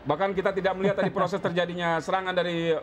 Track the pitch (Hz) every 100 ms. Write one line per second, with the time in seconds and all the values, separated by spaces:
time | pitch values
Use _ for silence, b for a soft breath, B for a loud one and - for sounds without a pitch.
0 | 131 151 196 196 196 190 185 185 196 202
1 | 190 180 180 190 190 175 175 175 175 165
2 | 160 185 190 180 175 170 165 156